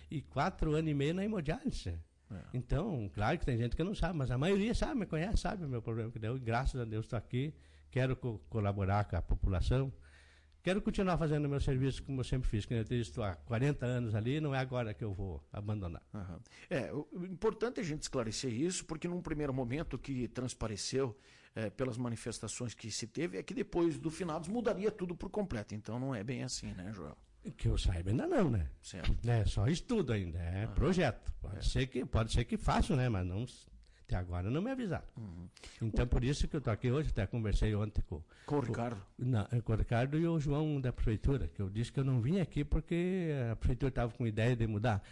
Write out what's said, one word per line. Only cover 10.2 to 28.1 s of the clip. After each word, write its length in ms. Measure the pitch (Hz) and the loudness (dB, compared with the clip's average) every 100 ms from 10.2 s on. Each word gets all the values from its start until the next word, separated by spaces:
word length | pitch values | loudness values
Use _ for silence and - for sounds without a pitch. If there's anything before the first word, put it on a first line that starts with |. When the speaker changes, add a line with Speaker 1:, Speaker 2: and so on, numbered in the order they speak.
| - - - - | -20 -20 -20 -8
Speaker 1:
quero 180 | 175 196 | -2 0
continuar 360 | 226 214 190 156 | 0 0 2 2
fazendo 320 | 156 151 147 | 2 2 2
meu 100 | 139 | 0
serviço 440 | 143 131 135 123 | 2 2 2 0
como 180 | - 131 | -4 -4
eu 20 | |
sempre 240 | 120 131 - | -2 0 2
fiz, 180 | 107 - | 0 0
que 80 | |
eu 120 | 120 110 | -2 0
tenho 180 | 120 110 - | -2 -2 -4
há 120 | 104 90 | -4 -4
quarenta 500 | - 117 143 143 123 | -4 0 2 0 0
anos 300 | 123 117 107 | 0 0 0
ali, 240 | 113 151 | 0 0
não 160 | 151 131 | 0 -2
é 40 | |
agora 340 | 131 127 113 | -2 -2 -4
que 100 | 104 | -4
eu 100 | 110 | -6
vou 300 | 90 95 76 - | -4 -6 -6 -10
abandonar. 500 | - 104 107 90 80 _ | -8 -4 -4 -4 -8 _
Speaker 2:
Aham. 260 | 110 92 82 - - - | -12 -10 -12 -14 -20 -6
É, 240 | 147 87 | -6 -4
o, 140 | 127 151 | -6 -8
o 140 | 214 180 | -10 -10
importante 540 | 175 220 220 226 262 | -2 -4 -2 -4 -4
é 20 | |
a 40 | 175 | -6
gente 180 | 151 | -6
esclarecer 500 | - 135 110 107 135 | -4 -4 -4 -4 -4
isso, 320 | 113 170 185 - | -2 -2 -4 -8
porque 220 | 160 175 | -6 -4
num 140 | 175 | -6
primeiro 320 | 160 151 147 | -4 -4 -2
momento 440 | 131 120 143 165 131 | -2 -2 -4 -4 -8
que 300 | - 127 120 | -6 -4 -4
transpareceu, 880 | - 123 - 110 101 - 131 139 - - - - | -4 -6 -6 -6 -4 -2 0 0 -4 -18 -20 -14
é, 160 | 110 107 | -6 -6
pelas 280 | - 131 117 | -4 -4 -2
manifestações 760 | 123 113 120 110 110 - 123 | -4 -4 -6 -8 -8 -6 -8
que 160 | - 110 | -8 -10
se 180 | - 110 | -8 -6
teve, 300 | - 170 185 | -4 -4 -4
é 60 | |
que 100 | - | -6
depois 440 | 220 - 170 170 135 | -6 -2 2 2 0
do 100 | 156 | -6
finados 380 | 156 180 156 160 | -4 -4 -4 -4
mudaria 420 | 233 220 180 208 | -2 0 0 -2
tudo 260 | 208 180 170 | -2 -6 -6
por 140 | 196 | -6
completo, 460 | 214 190 110 104 104 | -4 -2 -4 -4 -8
então 240 | 104 120 | -6 -4
não 160 | 135 120 | -2 -4
é 80 | |
bem 200 | 107 123 | -4 -4
assim, 300 | 127 - 110 | -6 -6 -8
né, 180 | 101 90 | -8 -8
Joel? 240 | 104 76 - - - 214 - | -8 -10 -12 -20 -16 -14 -2
Speaker 1:
Que 100 | 113 | 0
eu 100 | - | 2
saiba, 340 | - 85 90 | 2 0 0